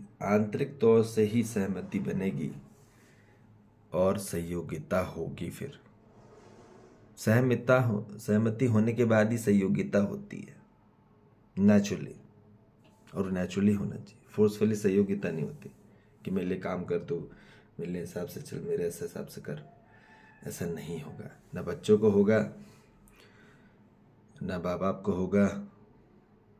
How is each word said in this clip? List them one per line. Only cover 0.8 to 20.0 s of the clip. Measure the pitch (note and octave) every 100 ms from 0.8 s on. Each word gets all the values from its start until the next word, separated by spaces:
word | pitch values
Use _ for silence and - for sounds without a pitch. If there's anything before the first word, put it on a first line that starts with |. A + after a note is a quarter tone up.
तौर | A#2 A2+
से | G#2+ -
ही | G#2 A#2
सहमति | A2+ G#2 G2 F#2 F#2 G2
बनेगी | - F#2 F#2+ - D#2 - - - _ _ - _ _ _ _ _ _ _ _
और | E2+ F#2+ G#2
सहयोगिता | - F2 E2+ F2 D#2 D#2+ - F#2 F2
होगी। | - - - F2
फिर | - - - - _ _ - - - - - - - - - - -
सहमता | - A2+ B2+ A#2+ A#2+ B2+
हो, | A#2 G2+ - -
सहमति | - G#2+ A2+ A2 B2+
होने | A2 A2+
के | A#2
बाद | A2+ A2 G#2+
ही | A#2
सहयोगिता | G#2 G2+ G2 G2+ F#2+ G2+
होती | G2+ - - -
है | - - - _ _ _ _ _ _ _ _ -
naturally, | G2+ G#2 G2 F2 - - - _ - - _ _ _ _ -
और | - F#2+
naturally | F#2 F2+ G2 G2+ G#2
होना | - -
चाहिए। | - - _
Forcefully | - G#2+ - G#2+ G#2+
सहयोगिता | G#2 G2 G2 G2 F2+
नहीं | D#2+
होती | D2 - - - _ _ _ _
कि | -
मेरे | F#2 F2+
लिए | F2+
काम | F#2 F2+
कर, | F2 F2
तू | - E2+ - - - - _ -
मेरे | - F2
हिसाब | - - F2
से | -
चल, | - F2
मेरे | E2 E2+ E2+
ऐसे | -
हिसाब | F2 F2 -
से | -
कर। | - D2+ - - _ -